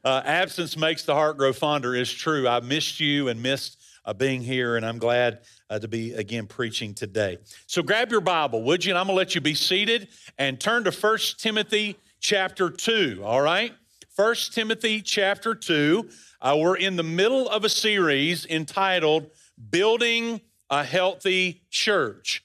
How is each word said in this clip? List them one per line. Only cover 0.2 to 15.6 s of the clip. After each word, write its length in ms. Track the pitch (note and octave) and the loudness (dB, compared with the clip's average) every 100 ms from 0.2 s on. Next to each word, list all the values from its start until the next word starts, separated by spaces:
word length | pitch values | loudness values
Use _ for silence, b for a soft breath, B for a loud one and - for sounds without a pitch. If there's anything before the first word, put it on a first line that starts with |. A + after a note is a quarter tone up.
| C3 | 0
"Absence 500 | D#3+ F#3 - D#3+ D#3 | 0 -2 -4 -8 -2
makes 280 | D#3+ D#3+ | -2 0
the 100 | - | 0
heart 240 | C#3+ D3+ C#3 | 2 2 2
grow 160 | C3+ | 0
fonder" 420 | B2+ D3+ D3 B2 B2 | 2 0 0 0 -2
is 160 | B2 | -2
true. 340 | - - D3+ B2 | -4 -2 0 2
I 140 | B2 | 2
missed 400 | A#2+ D3+ - - | 0 -2 -2 -2
you 300 | D3+ C#3+ C3+ | 0 0 0
and 120 | A2+ | -2
missed, 380 | B2 C3+ - - b b | -2 -2 -4 -14 b b
uh, 100 | - | -10
being 280 | G2+ C3+ C3 | -2 -2 -2
here, 340 | B2 B2+ B2 A#2 | -4 -2 0 -2
and 100 | A2+ | -2
I'm 140 | A#2 | -2
glad, 400 | A#2 A#2+ B2 A#2+ b b b | 0 2 2 -2 b b b
uh, 100 | G#2+ | -8
to 80 | G#2+ | -6
be 240 | A2+ A2+ | -6 -6
again 320 | A2+ G2+ A#2 G#2 | -8 -6 -6 -8
preaching 480 | - A#2 G#2 A2 | -8 -6 -6 -8
today. 440 | G2+ - G2 G2+ F2 B B B | -10 -6 -2 -2 -4 B B B
So 140 | - | -4
grab 300 | D3+ G#3+ A#3+ | 0 0 2
your 100 | A3 | 0
Bible, 420 | F3+ E3+ D3 A2+ | 2 2 2 0
would 200 | A#2 F3 | 2 0
you? 80 | F#3+ | 2
And 80 | F3+ | 0
I'm 80 | F#3+ | 2
gonna 100 | F#3+ | 0
let 160 | F#3 | 0
you 80 | E3+ | 0
be 140 | C#3+ D#3 | -2 -2
seated 540 | - F#3 G#3 A#3 G3 B B B | 0 0 2 0 -4 B B B
and 220 | C#3 C3 | -4 -2
turn 240 | - A#3 | -2 0
to 80 | G3 | 0
First 480 | - G#3+ A3 - - | 0 0 0 -2 -4
Timothy 560 | A3+ G#3+ G#3 G#3+ G#3+ - b b | -4 -2 0 -2 -2 -8 b b
chapter 500 | - G3+ F#3+ - F3+ | 0 0 0 -2 -2
two, 520 | F3 - A3+ D#3+ F#2+ | -2 0 2 0 -2
all 180 | G2+ B2+ | 0 2
right? 320 | C#3+ F3+ A#3 - B B B | 2 2 -2 -8 B B B
First 440 | - G#3+ A3+ - | 0 2 2 -2
Timothy 480 | - A3 A3 A3+ G#3+ | -4 -2 -2 0 -2
chapter 540 | G3+ - G3 G3+ A3+ | -2 0 2 2 -2
two. 540 | A3 | -4